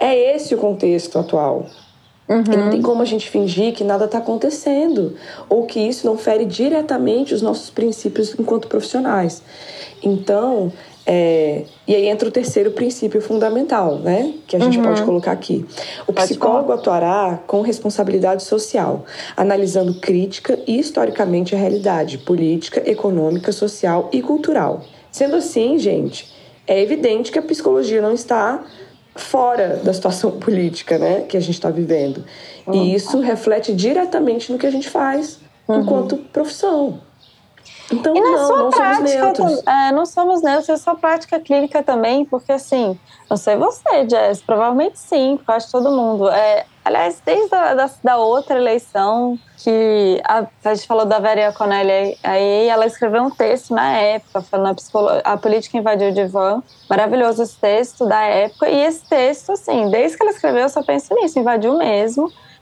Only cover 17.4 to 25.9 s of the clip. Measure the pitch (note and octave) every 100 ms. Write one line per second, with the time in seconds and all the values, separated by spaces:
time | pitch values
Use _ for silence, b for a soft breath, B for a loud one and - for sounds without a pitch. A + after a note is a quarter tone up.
17.4 | - G3+ A3 A3 G#3+ G#3 G3 F#3+ F#3 G3
18.4 | - A3 G#4+ A3+ E3 C#3 B B B -
19.4 | G3 G3 F#3+ F3+ F3+ F3+ - F3+ F#3+ -
20.4 | - B3+ - A#3 D4+ - A3+ - G3 F3
21.4 | F3+ G3+ G3 G3+ G3 E3+ E3 C3+ - F3+
22.4 | E3 E3 - - - G#3+ G#3 F3+ D#3 F3
23.4 | F3+ G#3 G#3 G#3 F#3 E3+ F3 B3+ B3 D4+
24.4 | D4+ C#4+ D3 D#3+ B B B - C#4 E4
25.4 | - - A#3 D4+ G3+